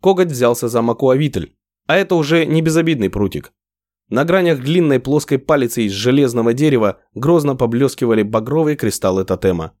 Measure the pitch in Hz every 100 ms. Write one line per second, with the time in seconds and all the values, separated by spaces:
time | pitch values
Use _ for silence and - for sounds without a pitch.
0 | 185 185 180 131 123 120 120 117 117 113
1 | 135 131 147 98 - _ _ _ _ 170
2 | 190 175 143 165 156 156 160 160 165 147
3 | 98 98 101 76 - _ _ _ _ _
4 | _ 110 156 185 175 151 127 175 165 131
5 | 123 147 - 135 - 151 120 123 110 98
6 | 113 135 135 117 117 120 156 131 104 -
7 | _ - 131 170 143 131 120 120 135 -
8 | 123 110 104 110 110 151 151 147 110 -
9 | 98 95 92 90 95 90 80 _